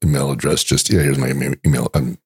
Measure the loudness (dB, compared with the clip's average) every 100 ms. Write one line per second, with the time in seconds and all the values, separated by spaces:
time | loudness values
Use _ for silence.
0 | 0 0 0 -2 -2 -2 0 0 2 2
1 | 2 0 -2 -2 -4 0 0 2 0 -2
2 | -2 -6